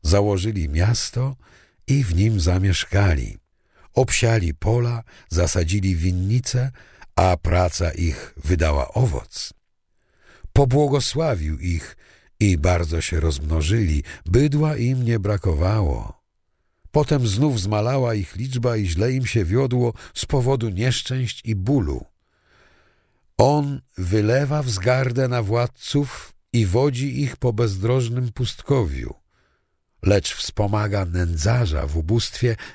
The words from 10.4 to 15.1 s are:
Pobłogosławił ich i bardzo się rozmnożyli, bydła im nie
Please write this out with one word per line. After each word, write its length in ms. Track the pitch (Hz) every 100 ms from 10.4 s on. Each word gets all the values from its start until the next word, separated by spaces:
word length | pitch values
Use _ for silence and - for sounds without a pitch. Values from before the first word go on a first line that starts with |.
| -
Pobłogosławił 1040 | - 139 135 147 139 - 143 160 104 76 78
ich 380 | 90 82 - - _ - _ _
i 180 | 104 87
bardzo 440 | 85 87 80 82
się 180 | - 82
rozmnożyli, 840 | 80 71 73 80 76 113 98 73 - - -
bydła 520 | 98 147 147 156 151
im 260 | 117 131
nie 160 | 120